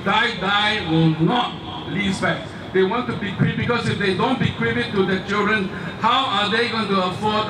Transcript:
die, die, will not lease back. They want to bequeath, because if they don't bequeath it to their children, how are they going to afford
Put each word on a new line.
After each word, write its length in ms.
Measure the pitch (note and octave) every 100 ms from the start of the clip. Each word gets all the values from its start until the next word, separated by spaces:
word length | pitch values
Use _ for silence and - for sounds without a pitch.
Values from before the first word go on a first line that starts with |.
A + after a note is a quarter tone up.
die, 320 | G3 G#3+ A#3 A3+
die, 500 | F#3+ G3+ G#3 G#3+ F3+
will 200 | D#3+ D#3+ D#3+
not 720 | E3 B3 B3 - - - -
lease 280 | F#3+ G3 -
back. 280 | F3+ - - - -
They 100 | F#3+
want 240 | F#3+ A3+ -
to 100 | G#3+
bequeath, 400 | G3 - D3 A3+
because 320 | A3 A#3 A3+
if 100 | G#3
they 180 | G3+ F#3
don't 220 | A#3+ C4
bequeath 380 | - - A#3 A#3
it 160 | A3+
to 140 | G3+ F#3
their 180 | F#3+ F#3
children, 400 | G#3 G3+ A3 F#3+ - E3 -
how 240 | G3 C4
are 260 | C4+ G3+ G3+
they 180 | A3+ A#3+
going 180 | A3 G3+
to 160 | F#3+
afford 420 | F#3 F3+ G#3+ G#3 G#3+